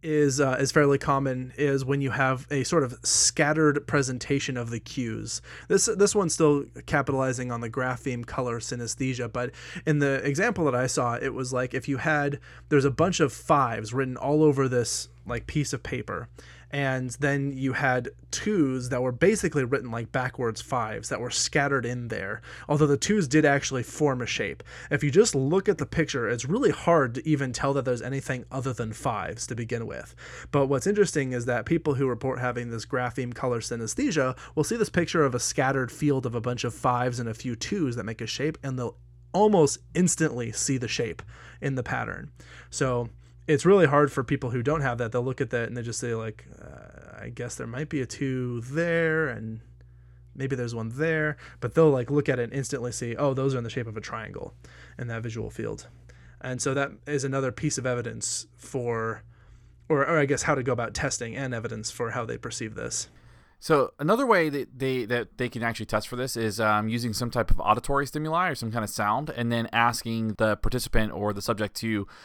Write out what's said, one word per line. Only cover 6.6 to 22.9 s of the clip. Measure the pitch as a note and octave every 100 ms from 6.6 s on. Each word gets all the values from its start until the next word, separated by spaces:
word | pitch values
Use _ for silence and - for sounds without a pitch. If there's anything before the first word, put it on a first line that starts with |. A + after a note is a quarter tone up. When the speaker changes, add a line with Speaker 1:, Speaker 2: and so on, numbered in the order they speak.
| C#3 -
Speaker 1:
capitalizing | - D3+ C3+ C3+ C3 B2+ B2
on | A#2
the | A#2
grapheme | A#2 B2+ B2 C3+ B2 A#2+
color | - B2+ A#2
synesthesia, | - B2 A#2 - C3 B2 A#2+
but | B2 A#2+ - - - -
in | D3
the | C#3+ C3+
example | C#3 C#3+ A3 G3 D#3
that |
I | B2 B2+
saw, | - A#2+
it | A#2+ C3+
was | B2+ C3
like | B2+ B2+
if | C3 -
you | C3+
had, | A#2 D3+ C#3+ C#3 - - -
there's | D3
a | C3+
bunch | B2 E3+ F3+
of | D3
fives | - - D3 B2+ A2+ A2
written | A#2+ C3 B2+
all | C3+ D3+
over | D#3 C#3 C3+
this, | B2 A#2 - - -
like, | - A#2 -
piece | D#3 C#3
of | B2+
paper, | - B2+ - G2 A#2 - - - -
and | C#3 C#3 C3 B2+ A#2
then | C#3 C#3 C#3
you | C3+ C3+
had | B2+ C#3+ B2+ A#2+ - -
twos | - - G#3 C#3+ C3 B2
that | B2
were | B2+
basically | A#2+ F3 A3 F3 D3+
written | B2+ C3+ B2
like | A2+ A#2
backwards | C3+ B2+ - B2 A2
fives | - B2+ A2 A2 A2
that | -
were | A#2+
scattered | - - D#3 C#3+ C#3 A#2
in | B2 A#2+
there, | G#2+ F#2+ G#2+ - - -
although | C#3+
the | D3